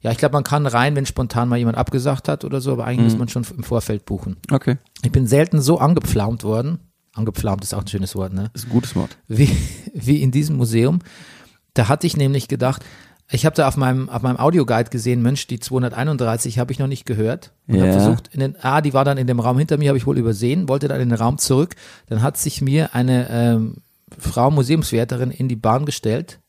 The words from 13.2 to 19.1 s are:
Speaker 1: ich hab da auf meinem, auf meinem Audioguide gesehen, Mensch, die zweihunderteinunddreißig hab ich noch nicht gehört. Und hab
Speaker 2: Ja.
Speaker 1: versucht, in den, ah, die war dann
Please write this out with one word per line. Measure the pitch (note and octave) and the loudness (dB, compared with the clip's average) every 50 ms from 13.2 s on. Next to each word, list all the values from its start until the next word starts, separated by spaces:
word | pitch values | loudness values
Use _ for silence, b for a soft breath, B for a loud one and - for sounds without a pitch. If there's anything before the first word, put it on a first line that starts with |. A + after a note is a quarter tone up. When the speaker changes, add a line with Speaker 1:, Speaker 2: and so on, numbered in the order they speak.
| B _ | B _
Speaker 1:
ich | - A#2+ - | -4 0 0
hab | D#3+ - | 2 2
da | - D3+ | 4 2
auf | C3 - | 2 2
meinem, | C#3+ C3+ B2+ B2+ C3 C3 - | 0 0 2 0 0 -2 -4
auf | - A#2 | -6 -4
meinem | A2 B2+ B2 | -2 -2 -2
Audioguide | B2 A#2 D3+ E3+ F3+ C#3 A2+ A#2+ A2+ A#2+ - | 2 2 2 4 4 2 2 2 0 0 -2
gesehen, | - A#2+ G#2+ B2 B2 B2 | -4 -4 -2 0 0 2
Mensch, | A#2 A#2+ C#3+ C#3 - - | 2 2 0 -2 -4 -8
die | A#2+ A2+ | -10 -10
zweihunderteinunddreißig | - - B2+ C3 B2+ B2 A#2 - B2+ D#3 D#3 C3 B2+ A2+ A2+ A2+ - B2 A2 B2 | -8 -4 -2 -2 -2 -2 -2 -4 -2 -2 -2 0 0 0 0 -2 -4 -4 -2 -4
hab | B2 B2 | -2 -2
ich | - - | -2 -4
noch | C#3 | -2
nicht | C3+ C#3 B2 - | -4 -4 -6 -6
gehört. | - A#2+ G#2 G#2+ A2 C3 F3 - - _ _ _ | -6 -2 -2 0 -2 -2 -4 -10 -18 _ _ _
Und | - A2+ F#2+ | 0 2 4
hab | F#2 F#2 | 4 6
Speaker 2:
Ja. | F#2+ | 4
Speaker 1:
versucht, | G2 G2+ G#2+ A#2 A#2 - - | 6 6 4 4 2 -2 -8
in | - C#3 | -4 -4
den, | C3+ C#3 C#3 - | -4 -4 -4 -4
ah, | - C3 C3+ D3+ | -2 0 0 2
die | D3+ D3 C3 | 2 2 2
war | C3+ C#3 | 2 2
dann | C#3+ | 2